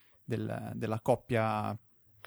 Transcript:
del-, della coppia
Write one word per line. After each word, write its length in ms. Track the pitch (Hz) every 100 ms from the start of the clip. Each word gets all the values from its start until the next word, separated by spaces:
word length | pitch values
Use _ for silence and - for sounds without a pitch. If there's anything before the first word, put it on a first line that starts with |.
| _ _
del-, 480 | - 113 107 113 113 113
della 240 | 113 110
coppia 760 | - 120 - 117 110 107 107 107 _ _ _ _